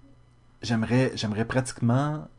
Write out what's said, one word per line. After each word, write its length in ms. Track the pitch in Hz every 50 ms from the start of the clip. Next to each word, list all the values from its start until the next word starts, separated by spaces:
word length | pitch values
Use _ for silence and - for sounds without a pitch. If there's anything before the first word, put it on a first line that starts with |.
| - - - - - - _ _ _ - - _
j'aimerais, 500 | - 110 117 110 110 - 120 131 131 - -
j'aimerais 280 | - - 107 - 208 233
pratiquement 840 | - - - 127 - - - 123 117 120 135 143 147 151 151 156 - -